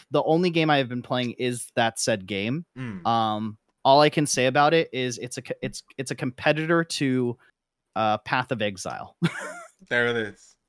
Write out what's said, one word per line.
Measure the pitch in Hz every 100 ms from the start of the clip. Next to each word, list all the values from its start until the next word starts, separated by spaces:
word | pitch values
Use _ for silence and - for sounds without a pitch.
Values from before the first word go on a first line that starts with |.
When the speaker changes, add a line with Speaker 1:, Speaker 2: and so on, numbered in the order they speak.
| _
Speaker 1:
the | 147
only | 143 165 180
game | 165 156
I | 143
have | 123
been | 123
playing | - 127 123
is | - 123 120 - -
that | 113 -
said | - 110 95
game. | 101 104 147 175 -
Speaker 2:
Mm. | 127 95 85
Speaker 1:
Um, | 113 110 107 107 104 _ _ 135
all | 139
I | 151
can | 160 147
say | - 127
about | 139 147
it | 165 160
is | 127 127 107
it's | 123 -
a |
co-, | - -
it's, | 131 - - -
it's | 131
a | 127
competitor | 131 - 151 151 160 170
to, | 165 - 139 127 120 120 _ _ _ _ _ -
uh, | 110 107
Path | - 131 123
of | 120
Exile. | 107 92 - - - _
<laughs> | 170 - 587 698 659 _ -
Speaker 2:
There | 120 120
it | 117
is. | 104 98 _ _